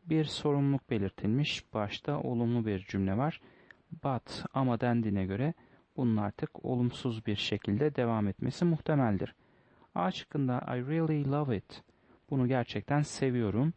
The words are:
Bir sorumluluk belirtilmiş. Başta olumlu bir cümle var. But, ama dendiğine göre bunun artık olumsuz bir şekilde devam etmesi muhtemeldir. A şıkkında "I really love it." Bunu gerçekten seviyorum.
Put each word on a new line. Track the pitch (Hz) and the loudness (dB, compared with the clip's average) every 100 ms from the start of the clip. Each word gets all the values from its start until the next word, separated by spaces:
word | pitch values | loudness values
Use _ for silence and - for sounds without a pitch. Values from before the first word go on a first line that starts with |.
Bir | 165 160 | 0 0
sorumluluk | 147 - 151 143 139 139 - | 0 -2 0 2 2 0 0
belirtilmiş. | 110 98 - 101 123 151 - - | -2 -2 -2 0 2 0 -4 -6
Başta | 107 104 - - 147 | -4 -4 -4 -4 -4
olumlu | 127 120 117 120 110 | -2 0 0 0 0
bir | 95 | -2
cümle | 92 101 95 101 | -2 -2 0 0
var. | 147 - - - - - _ | -2 -4 -18 -20 -20 -20 _
But, | - 139 123 - - - | -8 -4 -4 -6 -12 -4
ama | 135 131 117 | 0 0 2
dendiğine | 123 117 110 101 95 | 2 2 2 0 0
göre | 98 143 - - - _ - | 0 -2 -4 -16 -20 _ -2
bunun | 123 107 | 0 2
artık | 101 - - - | 0 -4 -8 -6
olumsuz | - 127 120 - 131 113 110 | -4 0 0 -2 -6 -4 -2
bir | 104 | -2
şekilde | - 101 - 101 151 143 | -2 -2 0 2 2 2
devam | 120 110 104 | 0 2 0
etmesi | - 127 - | -2 -6 0
muhtemeldir. | 175 160 - 151 120 95 - - _ _ _ _ - | 2 2 2 2 4 2 -2 -8 _ _ _ _ -6
A | - 180 | -2 -2
şıkkında | - - 147 131 123 | -4 -6 0 0 0
"I | - 123 127 | -2 -4 -2
really | 160 160 151 139 | 0 2 0 0
love | 143 143 104 | 0 0 -2
it." | - - - _ _ - _ | -4 -20 -20 _ _ -20 _
Bunu | 135 123 | 0 2
gerçekten | 131 117 110 - 147 | 2 0 -4 0 0
seviyorum. | 147 - 135 123 107 104 151 | 0 0 0 2 2 2 2